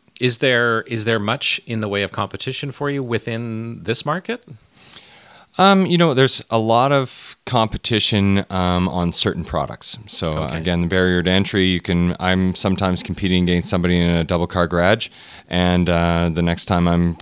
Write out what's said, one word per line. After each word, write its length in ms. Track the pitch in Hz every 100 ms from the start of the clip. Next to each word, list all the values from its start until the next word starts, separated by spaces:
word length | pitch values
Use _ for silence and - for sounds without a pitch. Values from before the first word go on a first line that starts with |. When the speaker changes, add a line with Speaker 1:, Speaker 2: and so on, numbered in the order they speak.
| _ -
Speaker 1:
is 180 | 123 120
there, 440 | 135 120 120 113
is 240 | - 113 110
there 120 | 113
much 420 | 104 131 - - -
in 140 | 113
the 80 | 107
way 160 | 101
of 80 | 98
competition 600 | - 101 - - 131 143
for 200 | - 143
you 100 | 139
within 800 | 123 117 - 113 117 110 117 110
this 220 | 87 117 -
market? 380 | 170 202 240 - 120 _ _ - - - - - - - -
Speaker 2:
Um, 300 | 190 196 180
you 100 | 175
know, 160 | 170
there's 320 | 127 131 - -
a 80 | 113
lot 320 | 110 117 135
of 440 | 139 127 - - - -
competition, 1000 | 123 110 - - 110 - 107 98 98 -
um, 380 | 95 90 90 92
on 220 | 90 87
certain 320 | - 101 87 80
products. 520 | 82 67 57 - - 107
So, 280 | - 85
Speaker 1:
Okay. 240 | 78 78 82
Speaker 2:
again, 240 | 85 87
the 60 | 85
barrier 360 | 92 92 90
to 80 | 87
entry, 340 | 92 98 104 92
you 140 | 90
can, 360 | - 87 87 -
I'm 340 | 92 92 92
sometimes 480 | 90 98 90 95 90
competing 420 | - 90 98 90
against 260 | 87 87 -
somebody 280 | 92 87 87
in 140 | 87
a 120 | 85
double 220 | 80 87 87
car 220 | 90 85
garage, 420 | 87 90 113 - - - - -
and, 400 | 90 90 90 87
uh, 400 | 85 85 85 85
the 120 | 80
next 220 | 85 85 -
time 220 | 90 87
I'm 280 | 87 87 80